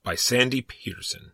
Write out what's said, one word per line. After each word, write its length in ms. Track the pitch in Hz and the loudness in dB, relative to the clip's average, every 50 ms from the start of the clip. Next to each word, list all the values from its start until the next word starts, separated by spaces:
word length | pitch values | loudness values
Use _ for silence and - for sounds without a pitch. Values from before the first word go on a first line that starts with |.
| - | -6
by 100 | - 85 | -4 -2
Sandy 460 | - - - 123 123 127 127 135 131 | 0 2 2 4 4 4 4 2 -2
Peterson. 720 | 120 - - - - - - - - - - - - - | -4 -6 -12 -14 -12 -12 -10 -8 -8 -10 -10 -10 -12 -20